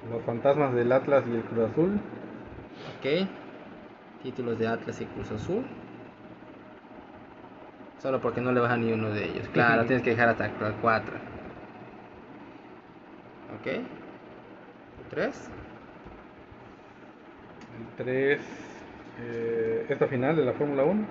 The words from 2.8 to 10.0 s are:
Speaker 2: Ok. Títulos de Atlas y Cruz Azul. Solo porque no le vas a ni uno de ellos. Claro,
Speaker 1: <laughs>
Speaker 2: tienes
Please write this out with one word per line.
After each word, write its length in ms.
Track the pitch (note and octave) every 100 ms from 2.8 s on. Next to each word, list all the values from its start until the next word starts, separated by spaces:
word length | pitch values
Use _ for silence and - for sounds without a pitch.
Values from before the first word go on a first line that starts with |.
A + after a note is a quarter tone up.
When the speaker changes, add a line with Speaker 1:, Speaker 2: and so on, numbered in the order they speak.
| - -
Speaker 2:
Ok. 260 | C3 D#3+ F#3+ - - - - - - - - -
Títulos 340 | C3 B2 A#2+ A2+
de 80 | A2+
Atlas 320 | A2+ - A2
y 60 | A2+
Cruz 260 | A#2 G#2+
Azul. 320 | G#2+ - G3+ C4+ - - - - - - - - - - - - - - - - - - - - - - -
Solo 200 | C#3 C3
porque 200 | B2 A2+
no 120 | B2
le 80 | B2
vas 100 | A#2+
a 60 | A#2+
ni 160 | A2+
uno 180 | A2 A2
de 140 | G#2+
ellos. 240 | F2+ - -
Claro, 320 | B2 A#2+ A2+
Speaker 1:
<laughs> 20 | A#2
Speaker 2:
tienes 180 | B2+